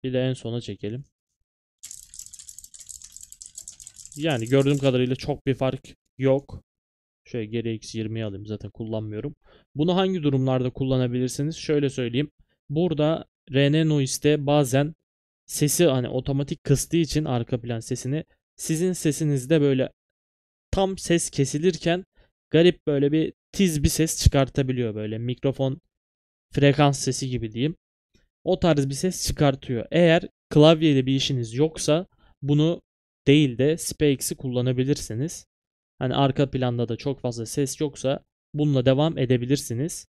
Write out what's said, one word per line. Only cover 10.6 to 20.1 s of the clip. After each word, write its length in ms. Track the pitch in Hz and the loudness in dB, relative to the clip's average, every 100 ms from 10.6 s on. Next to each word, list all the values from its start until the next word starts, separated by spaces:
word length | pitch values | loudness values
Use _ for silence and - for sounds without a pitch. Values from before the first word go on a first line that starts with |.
| 127 | -2
kullanabilirsiniz? 880 | - 135 131 127 123 127 - 147 - | -2 -2 0 0 -2 -4 -2 -6 -6
Şöyle 340 | - 147 135 | -2 0 0
söyleyeyim. 420 | 131 120 120 147 _ _ _ _ | -2 -4 -2 -4 _ _ _ _
Burada 560 | 143 175 147 151 160 - _ _ | -2 -2 0 0 0 -6 _ _
R 180 | 131 139 | 2 4
N 180 | 151 160 | 4 4
Noise'de 560 | 147 131 - 147 147 139 | 2 0 0 2 2 2
bazen 500 | 147 135 131 151 - _ _ _ _ _ | 2 4 2 0 -6 _ _ _ _ _
sesi 400 | - 147 - 175 | -2 0 4 4
hani 240 | 131 123 | 4 0
otomatik 540 | 127 131 139 139 160 | -4 -2 -2 -2 -8
kıstığı 340 | - 139 - 170 | 0 0 2 0
için 280 | 160 151 156 | 0 0 0
arka 360 | 123 117 123 | -2 -2 -4
plan 180 | 117 117 | -4 -8
sesini, 440 | - 123 127 151 - _ _ _ | -6 -6 -4 -6 -8 _ _ _
sizin 380 | - 160 185 | -6 -2 -2
sesinizde 680 | 180 160 139 156 139 123 160 | 0 -2 0 0 -2 2 2
böyle 300 | 143 135 131 _ _ | 4 2 -2 _ _